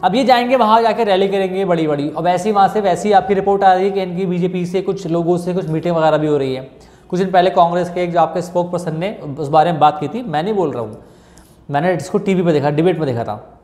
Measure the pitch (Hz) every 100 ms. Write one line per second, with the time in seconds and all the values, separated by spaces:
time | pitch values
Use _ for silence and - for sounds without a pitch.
0 | 185 214 247 247 247 262 220 226 233 208
1 | 220 190 196 196 190 185 190 170 156 147
2 | 147 156 170 180 196 202 190 208 196 175
3 | 214 196 185 196 196 196 196 185 196 196
4 | 185 175 190 180 180 180 175 190 190 190
5 | 165 170 165 175 180 180 160 160 170 165
6 | 156 151 151 147 135 131 131 - - -
7 | - 180 190 185 185 185 170 175 175 180
8 | 175 170 165 185 170 180 175 175 170 156
9 | 185 226 147 135 147 156 160 165 151 147
10 | 143 220 240 151 180 208 160 123 110 107
11 | - - - - - _ - 143 170 175
12 | 143 202 196 185 170 151 139 147 165 160
13 | 151 117 110 104 - -